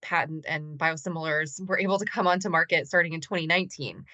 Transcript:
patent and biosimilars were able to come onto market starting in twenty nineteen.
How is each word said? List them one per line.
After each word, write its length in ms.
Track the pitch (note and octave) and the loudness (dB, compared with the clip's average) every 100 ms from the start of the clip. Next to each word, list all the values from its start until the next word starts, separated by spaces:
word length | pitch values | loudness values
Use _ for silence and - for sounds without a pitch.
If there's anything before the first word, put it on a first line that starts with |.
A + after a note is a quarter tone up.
patent 440 | - E3+ D3 D#3 D3+ | -2 0 0 -4 -6
and 300 | D#3 D3+ D3+ | -6 -6 -2
biosimilars 880 | D#3+ D#3+ F#3 E3+ D#3 D3+ D#3 D#3+ F#3+ | 0 0 -4 -4 0 0 -2 -6 -4
were 120 | F#3 | 0
able 200 | F#3+ G3 | 2 0
to 60 | |
come 240 | G#3+ A3+ F3+ | 0 0 2
onto 200 | F3+ G3 | 2 2
market 380 | E3 - E3 - | 2 4 2 4
starting 280 | F3+ E3+ | 4 4
in 60 | D#3+ | 0
twenty 260 | - F3+ D#3+ | -4 -2 2
nineteen. 580 | F3+ F#3 - A#2+ - - | 2 0 -6 -8 -8 -16